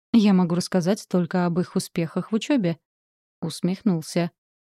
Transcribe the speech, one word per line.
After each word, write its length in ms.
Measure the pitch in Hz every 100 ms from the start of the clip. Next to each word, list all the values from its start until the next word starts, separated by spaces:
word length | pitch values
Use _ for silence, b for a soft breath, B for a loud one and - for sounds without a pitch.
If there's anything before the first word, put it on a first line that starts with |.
| _
Я 220 | 233 208
могу 200 | 185 175
рассказать 520 | 175 - 185 170 208 -
только 380 | 180 170 185 175
об 120 | 170
их 160 | 175
успехах 560 | 190 - - 165 180 -
в 40 |
учёбе", — 440 | 220 - 285 175 165 _ _ _ _ _ _
усмехнулся. 880 | 165 - 175 190 208 170 151 175 170 - _ _